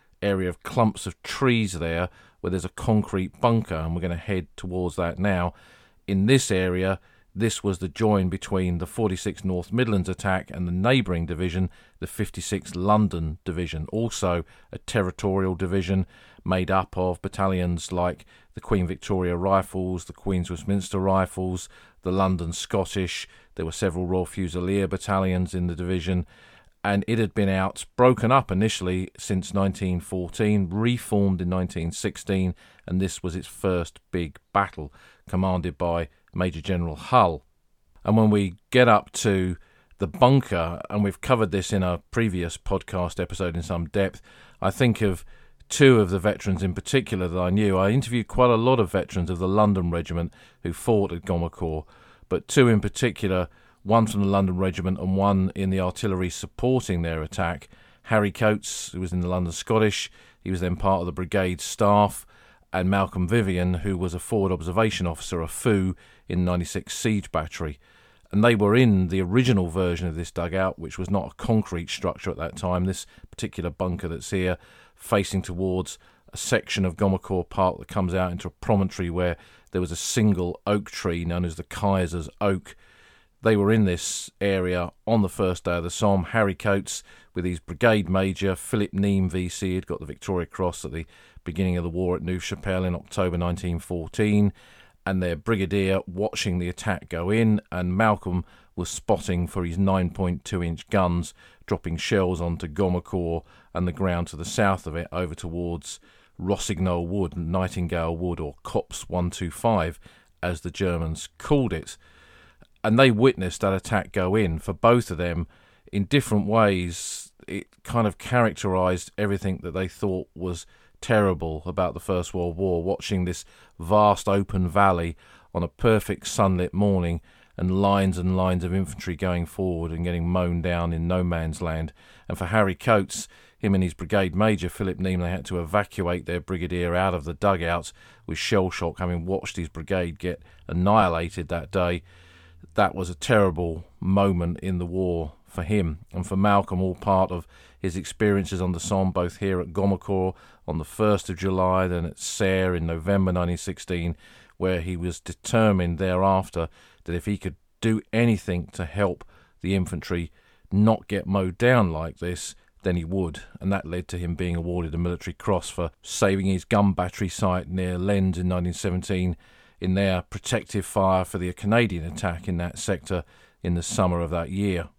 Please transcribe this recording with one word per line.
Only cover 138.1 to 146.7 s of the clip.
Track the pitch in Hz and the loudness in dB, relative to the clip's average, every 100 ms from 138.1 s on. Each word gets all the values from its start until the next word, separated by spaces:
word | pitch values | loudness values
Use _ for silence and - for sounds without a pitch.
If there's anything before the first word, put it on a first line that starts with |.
| - - | -18 -10
with | 80 | -6
shell | - 104 92 | 0 2 2
shock, | - 85 - | -2 -6 -4
having | 90 87 | -4 -2
watched | 85 95 - - | -2 -4 -4 -8
his | 80 | -8
brigade | 82 82 95 87 80 | -8 -4 -2 -2 -4
get | 90 85 - - - | -6 -8 -12 -18 -6
annihilated | 85 92 107 92 82 85 - 80 | 0 4 6 4 2 -4 -6 -6
that | 85 82 | -6 -2
day. | 98 87 87 - - - - - - - | 0 0 -2 -6 -20 -20 -20 -20 -20 -6
That | - 98 | 0 0
was | - 87 | 0 -8
a | |
terrible | 87 - 113 98 82 85 82 - - | -6 2 6 6 2 -4 -4 -10 -6
moment | 87 98 98 90 85 87 | 0 4 4 4 0 -4
in | 95 90 | -4 -4
the | 87 | -2
war | 92 92 85 78 - _ | -2 0 -2 -4 -10 _
for | - | -8
him | 82 107 85 76 - | 0 0 0 -4 -8
and | 92 87 | -8 -4
for | 95 | 2
Malcolm, | 104 101 95 | 4 4 2